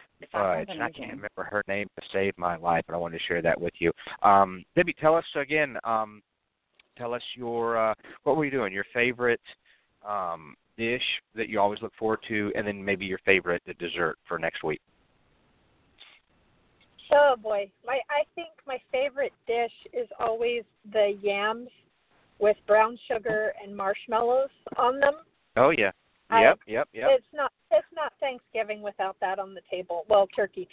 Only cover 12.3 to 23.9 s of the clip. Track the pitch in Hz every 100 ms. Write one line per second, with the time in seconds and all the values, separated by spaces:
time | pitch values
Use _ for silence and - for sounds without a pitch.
12.3 | 107 104 - 104 101 98 98 95 92 -
13.3 | 95 87 87 - - 87 82 85 - -
14.3 | 85 82 - 80 76 _ _ _ _ _
15.3 | _ _ _ _ _ _ _ - _ _
16.3 | _ _ _ _ _ _ _ - 285 294
17.3 | 240 214 208 202 _ 226 262 - 294 302
18.3 | - 330 320 - 254 - 254 277 262 262
19.3 | - - 233 233 - - - 226 - 233
20.3 | 226 240 240 214 _ 208 214 208 202 202
21.3 | 202 208 226 247 - _ _ _ _ _
22.3 | _ 202 208 - 208 220 247 - 233 196
23.3 | 214 214 - 202 202 190